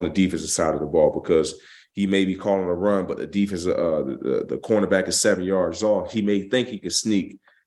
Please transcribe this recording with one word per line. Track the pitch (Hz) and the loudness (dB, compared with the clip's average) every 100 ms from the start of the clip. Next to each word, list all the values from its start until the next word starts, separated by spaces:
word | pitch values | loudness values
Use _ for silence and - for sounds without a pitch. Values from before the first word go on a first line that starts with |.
on | 85 | -2
the | |
defensive | 95 92 82 80 | 2 0 0 -4
side | - 80 | -2 0
of | 73 | 0
the | 73 | 0
ball, | 80 76 | 4 4
because | - - 82 76 - - - _ | 2 2 2 2 -4 -18 -20 _
he | - 98 | -2 2
may | 98 | 2
be | 95 95 | 2 0
calling | 104 98 90 | 0 0 0
a | |
run, | 87 101 98 85 | 0 0 0 -2
but | - | -6
the | 76 | -4
defense, | 101 101 90 90 | 0 0 0 -2
uh, | - 85 76 67 | 0 0 0 -2
the, | 65 | -4
the, | 67 64 - - | -2 -2 -2 -6
the | |
cornerback | - 107 92 95 87 | 0 2 2 0 0
is | - | 0
seven | 110 92 | 2 2
yards | 92 95 85 80 | 0 0 0 0
off. | 107 101 90 | 2 2 0
He | 113 | -2
may | 101 101 98 | 0 0 0
think | 127 117 | -2 -2
he | 104 | -6
can | 87 | -4
sneak, | - 110 101 78 - _ _ | -4 0 0 0 -10 _ _